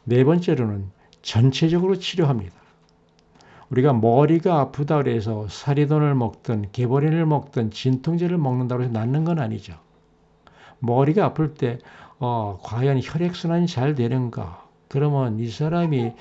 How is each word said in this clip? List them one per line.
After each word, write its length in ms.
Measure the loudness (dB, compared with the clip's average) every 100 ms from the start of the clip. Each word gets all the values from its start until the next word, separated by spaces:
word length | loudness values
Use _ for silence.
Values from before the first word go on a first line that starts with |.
네 200 | 0 4 4
번째로는 680 | 4 2 0 0 -4 -8 -14 _ _
전체적으로 760 | -2 4 4 4 2 2 2 -2
치료합니다. 680 | -4 -2 0 0 -6 -14 _ _ _ _ _ _ _ _ -20 -20 -4 2
우리가 160 | 4
머리가 680 | 4 4 6 4 4 2 2
아프다 420 | 0 -2 -2 0
그래서 440 | 0 -2 -2 -6 -8
사리돈을 680 | -6 -2 0 2 2 2 2
먹든 560 | -2 -4 -4 -4 -4
개보린을 540 | -4 0 2 2 2 2
먹든 460 | 0 -2 -4 -4
진통제를 640 | -2 -2 0 0 -2 0 0
먹는다고 460 | 0 -2 -2 -2
해서 80 | -2
낫는 320 | -2 -2 0 0
건 140 | -2
아니죠. 340 | -2 -6 -12 -20 _ _ _ _ _ _ _ _ -20 -8
머리가 460 | 0 2 2 2 2
아플 300 | 0 -4 -2
때, 240 | -4 -4 -12 -20 -20 -8
어, 380 | -4 -4 -4 -8
과연 380 | -8 -2 0 0
혈액순환이 640 | -2 -4 -4 -4 -2 0 0
잘 260 | 0 -2
되는가? 720 | 0 0 0 -4 -6 -10 -14 -20 _ -6
그러면 520 | -2 0 0 0 -2
이 100 | -4
사람이 640 | -4 -2 0 0 0 -2 -6